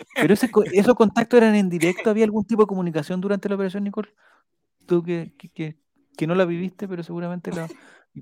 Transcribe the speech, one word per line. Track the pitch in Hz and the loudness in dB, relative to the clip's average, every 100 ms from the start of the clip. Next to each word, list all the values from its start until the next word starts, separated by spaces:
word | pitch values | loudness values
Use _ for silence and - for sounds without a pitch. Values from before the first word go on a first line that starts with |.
| - | -8
Pero | 277 156 | 0 2
ese | 208 247 | 2 2
co-, | 214 165 | 0 2
¿esos | 180 208 240 | 2 4 4
contactos | 220 233 233 247 | 4 2 4 6
eran | 220 208 | 6 4
en | 185 | 2
directo? | 170 170 180 226 | 0 0 0 -2
¿Había | 214 214 | 0 0
algún | 214 202 | 0 -2
tipo | 220 | 2
de | 208 | 2
comunicación | 190 175 156 147 185 | 2 -4 -4 -6 -6
durante | 196 202 202 | -4 -4 -4
la | 196 | -4
operación, | 190 202 202 | -4 -6 -6
Nicole? | 208 202 _ _ _ _ _ _ _ - | -8 -10 _ _ _ _ _ _ _ -2
Tú | 175 | -2
que, | 170 170 160 _ | 0 -8 -8 _
que, | - | -20
que, | - 156 - _ _ _ - | -12 -12 -12 _ _ _ -6
que | 160 | -2
no | 180 | 0
la | |
viviste, | 175 170 185 - 196 | 0 -2 -6 -8 -10
pero | 180 | -10
seguramente | 165 175 175 175 180 | -10 -10 -8 -8 -8
lo, | 170 165 - _ _ _ - | -8 -10 -14 _ _ _ -20